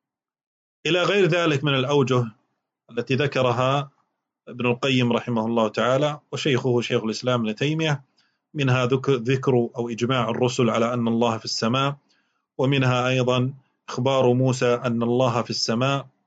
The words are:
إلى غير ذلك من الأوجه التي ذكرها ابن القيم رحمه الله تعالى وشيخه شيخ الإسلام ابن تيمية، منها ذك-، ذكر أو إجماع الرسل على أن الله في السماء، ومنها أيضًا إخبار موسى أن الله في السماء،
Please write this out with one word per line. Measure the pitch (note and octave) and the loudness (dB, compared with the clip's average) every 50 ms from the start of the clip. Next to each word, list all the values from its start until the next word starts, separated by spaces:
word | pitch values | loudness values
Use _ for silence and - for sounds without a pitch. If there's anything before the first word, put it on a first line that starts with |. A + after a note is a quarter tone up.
| _ _ _ _ _ _ _ _ _ _ _ _ _ _ _ _ - | _ _ _ _ _ _ _ _ _ _ _ _ _ _ _ _ -2
إلى | D3+ E3 F3+ F3 | 0 0 2 2
غير | D#3+ G3 G#3 F#3 | 2 2 4 4
ذلك | E3 E3+ F3 E3+ D#3+ D3+ C3+ B2+ | 4 2 2 2 2 0 0 0
من | D3 C#3 | 0 0
الأوجه | C3 B2+ C3+ D3 C#3+ C3+ B2 C3 B2 A#2+ A2 - _ _ _ _ _ _ _ _ _ _ - | 0 0 2 2 2 2 4 2 0 0 -2 -6 _ _ _ _ _ _ _ _ _ _ -10
التي | A2+ A#2+ A#2 - C3 | -8 -8 -4 -2 -2
ذكرها | C3 D3 C#3 - C3+ B2+ B2 A2+ B2 B2+ C3 C#3 C#3+ D3 C#3+ _ _ _ _ _ _ _ _ _ _ _ - | -2 -2 -2 0 0 0 0 2 2 0 0 0 -2 -4 -6 _ _ _ _ _ _ _ _ _ _ _ -18
ابن | A#2 A#2+ B2 | -10 -4 -2
القيم | B2 A#2+ - - C#3 C3 B2+ B2 A#2+ A2+ | -2 -2 0 0 0 2 2 2 2 0
رحمه | A2 - - A#2+ A2+ A2 | 0 -2 -2 -4 -2 -2
الله | A2+ A#2 A#2 A2 G#2+ | 0 0 0 0 0
تعالى | - A#2 A2 B2 C3 C3+ D3 D3 D3 D3 _ - | 0 0 0 2 2 2 0 -2 -4 -6 _ -12
وشيخه | - - - D#3+ C3 B2 B2+ C3 A#2+ A#2+ | -10 -6 -2 0 0 0 0 0 0 0
شيخ | A#2 - B2+ A2+ G#2 | 0 0 -2 -2 -2
الإسلام | A2 G#2+ - - B2+ B2+ A#2+ | -2 -6 -4 -2 -2 0 0
ابن | A2+ G#2+ A2 | 0 -2 -4
تيمية، | - C#3 D3 D#3 D#3+ D#3+ D#3 C#3+ C#3+ - _ _ _ _ _ _ _ _ _ - | -2 -2 -2 -2 -2 -2 -2 -2 -4 -6 _ _ _ _ _ _ _ _ _ -6
منها | D3+ C#3 C3 B2 B2+ B2+ | -4 0 0 2 2 2
ذك-، | A#2+ C3+ B2+ C3 C#3 | 0 0 0 0 0
ذكر | C3+ A#2+ A2+ B2+ C3+ C3 C3+ C#3+ B2+ A#2+ A#2 A#2 - B2+ | 0 0 0 -2 -2 0 0 2 2 2 0 0 -4 -8
أو | A#2 A#2+ | -6 -6
إجماع | A#2 G#2+ A#2 A#2 C3+ B2+ A#2 A2+ | -4 -4 -2 -2 0 0 0 -2
الرسل | A2+ A2+ B2+ B2 B2+ - B2 A2 | -2 0 0 -2 0 2 0 2
على | A2 A2+ A2+ A#2 B2 | 2 0 0 0 0
أن | B2 A#2 A#2 | -2 -2 -2
الله | A2+ A2+ A#2+ A#2 A2+ G#2+ | 0 0 0 0 0 -4
في | - | -6
السماء، | - - - A#2 A2+ B2 C3+ C#3 C#3+ C#3+ - _ _ _ _ _ _ _ _ _ _ _ - | -8 -6 -4 -2 -2 0 0 0 -2 -2 -6 _ _ _ _ _ _ _ _ _ _ _ -2
ومنها | C3+ C3+ C#3 C3+ C3 B2+ B2+ B2 B2 B2+ | 0 0 2 2 2 2 0 0 0 0
أيضًا | C3 C3 B2 B2 B2+ B2+ B2 C3+ C3+ - _ _ _ _ _ - | 0 0 2 2 2 2 0 -2 -4 -8 _ _ _ _ _ -10
إخبار | - C3+ B2 C3+ C3+ C3+ B2 B2 B2 | -6 -2 0 0 2 4 4 4 4
موسى | B2+ C3 C3 B2 B2+ B2+ A#2+ A#2+ | 4 2 2 2 2 2 2 2
أن | A#2+ C3 B2 A#2 A#2 A#2 | 0 0 -2 -2 -2 0
الله | A#2 A#2+ B2 C3 B2 A2+ A#2+ | 0 2 2 2 2 2 0
في | A2 - | -2 -4
السماء، | A2 - - - A2+ A#2 C3 C3+ C#3 C#3 B2+ - _ _ _ | -4 -6 -4 -2 -2 0 0 0 -2 -2 -6 -10 _ _ _